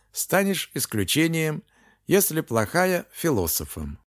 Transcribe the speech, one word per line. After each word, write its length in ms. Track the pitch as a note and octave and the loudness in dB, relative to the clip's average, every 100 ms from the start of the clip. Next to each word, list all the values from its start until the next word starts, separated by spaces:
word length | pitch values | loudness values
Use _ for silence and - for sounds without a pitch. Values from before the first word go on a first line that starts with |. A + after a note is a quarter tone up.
| _ | _
станешь 580 | - - F#3 G3 F3 - C3+ | -8 0 2 2 -2 -4 -6
исключением, 880 | - G#2+ F#2+ D3 E3 E3 D#3 D3+ - _ _ _ - | -4 -2 0 2 2 0 -2 -4 -10 _ _ _ 0
если 360 | F#3 - D#3+ | 2 2 -2
плохая — 640 | - A2+ G#2 F3 F#3 F3 - | 0 0 2 2 2 0 -4
философом. 880 | - E3 A2 E2 - F#2 D#2+ D2 C#2+ | -4 0 0 0 -2 -6 -8 -10 -12